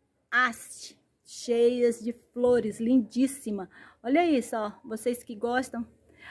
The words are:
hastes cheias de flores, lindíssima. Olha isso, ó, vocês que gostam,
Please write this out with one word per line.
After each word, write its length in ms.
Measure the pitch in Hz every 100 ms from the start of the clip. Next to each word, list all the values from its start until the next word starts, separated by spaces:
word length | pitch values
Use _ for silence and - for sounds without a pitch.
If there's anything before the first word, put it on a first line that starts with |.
| _ _ -
hastes 680 | 240 254 226 - - - - _ _ -
cheias 720 | - - 233 240 247 240 233
de 120 | 226
flores, 680 | 226 _ 240 247 240 220 202
lindíssima. 880 | 226 262 208 233 262 - 226 202 180 - - _
Olha 220 | 233 294
isso, 320 | 349 277 214 226
ó, 160 | 208 -
vocês 400 | - 220 247 247
que 120 | -
gostam, 520 | 214 233 247 254 233 233 _ _ _ -